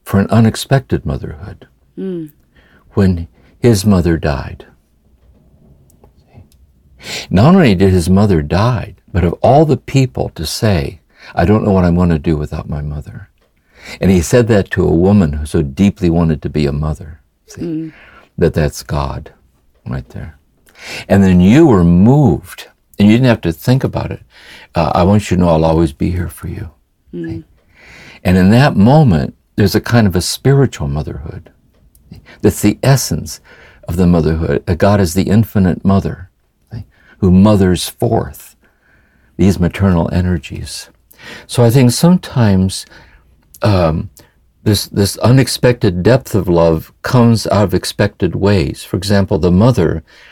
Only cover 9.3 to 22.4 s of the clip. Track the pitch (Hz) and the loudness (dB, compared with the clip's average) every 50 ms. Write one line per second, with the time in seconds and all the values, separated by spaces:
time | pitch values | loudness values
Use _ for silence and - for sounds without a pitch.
9.3 | - - - 110 127 147 160 151 139 123 - - - 135 131 123 - - - - | -2 0 0 2 4 4 2 2 0 -4 -4 -4 -2 -2 -2 -2 -2 -6 -8 -8
10.3 | - - 80 - - - - 107 98 80 69 - - - _ _ _ _ - - | -8 -10 -10 -10 -8 -4 -2 0 0 0 -2 -6 -10 -16 _ _ _ _ -20 -10
11.3 | - - 85 85 104 107 - 104 95 95 90 87 85 87 90 87 82 73 71 85 | -4 -2 0 2 2 2 2 0 0 2 2 2 2 2 2 2 0 0 0 -2
12.3 | 80 73 76 - - 76 - - 78 73 73 73 73 76 - - - - - - | -2 -2 -4 -8 -8 -10 -10 -10 -10 -8 -8 -8 -10 -10 -12 -14 -16 -20 -20 -20
13.3 | _ _ _ _ _ _ _ _ _ _ - - - - - 92 95 90 80 - | _ _ _ _ _ _ _ _ _ _ -20 -20 -10 -2 0 2 2 2 2 2
14.3 | - 123 117 110 113 101 90 - - 92 87 85 85 82 90 95 104 104 87 76 | 2 2 2 2 2 0 0 -2 -2 -2 -2 0 2 2 2 4 4 2 2 0
15.3 | 73 73 73 71 - 87 76 69 67 - 95 101 - - 90 85 82 85 85 82 | -2 -4 -6 -4 -4 -4 -4 -2 -2 0 0 0 0 0 -2 0 0 0 0 0
16.3 | 76 71 - 76 71 76 73 71 71 73 76 78 76 - - 76 85 - _ _ | -2 -4 -6 -6 -4 -4 -4 -2 -4 -4 -4 -6 -6 -8 -12 -18 -20 -20 _ _
17.3 | _ _ _ - - - 165 170 160 156 160 156 - - - - - - _ _ | _ _ _ -20 -16 -12 -10 -8 -8 -8 -10 -12 -16 -20 -20 -20 -20 -20 _ _
18.3 | _ - 87 78 - 85 76 71 - - - - 80 73 71 69 65 64 73 - | _ -2 -2 0 0 0 -2 -2 -4 -8 -12 -8 -8 -6 -6 -6 -10 -12 -14 -18
19.3 | _ _ _ _ _ _ _ _ _ _ - 113 87 65 64 _ - - - 78 | _ _ _ _ _ _ _ _ _ _ -14 -12 -10 -12 -12 _ -18 -18 -18 -18
20.3 | - _ _ _ _ _ _ _ _ - - - - - - - 98 98 98 95 | -20 _ _ _ _ _ _ _ _ -20 -20 -18 -16 -12 -4 0 2 2 4 4
21.3 | 90 90 90 95 113 151 170 147 110 92 85 85 87 87 98 117 135 151 147 104 | 4 4 6 6 6 6 6 6 4 4 4 4 4 4 4 4 4 4 4 2
22.3 | 76 - | 0 0